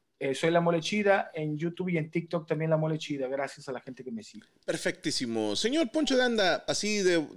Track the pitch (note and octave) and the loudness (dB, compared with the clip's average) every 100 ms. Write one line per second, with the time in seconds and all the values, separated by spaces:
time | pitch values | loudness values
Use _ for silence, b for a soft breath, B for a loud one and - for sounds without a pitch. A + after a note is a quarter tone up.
0 | _ - C#3 C3+ E3 E3+ E3+ E3+ D#3 G#3 | _ -6 -4 0 2 4 4 2 0 0
1 | G3+ F#3+ - D#3+ D#3 D3+ E3+ E3+ F#3 E3 | 4 2 2 -4 -4 -2 -4 -4 -2 -2
2 | D#3+ E3+ F3 F3 - D#3 D#3+ D#3 D#3+ D#3 | -2 -4 -2 -4 -2 -2 2 2 2 -2
3 | - C#3+ B2+ C#3 C#3 - C#3+ B2 - B2 | -4 -4 -2 -2 -4 -6 -10 -10 -10 -14
4 | B2 A2+ G2+ G#2 - _ - D#3+ F#3 - | -10 -10 -12 -18 -20 _ -6 -2 -2 -2
5 | D#3+ - A#2+ A2+ G#2+ G#2 A3 D4+ E4 D#4 | -2 -2 -2 0 0 0 0 2 0 0
6 | D4+ B3+ B3+ A3+ F#3 D3 - C#3+ G#3 G#3 | 2 4 4 4 2 2 0 -2 0 2
7 | F#3 E3+ D3 | 4 4 0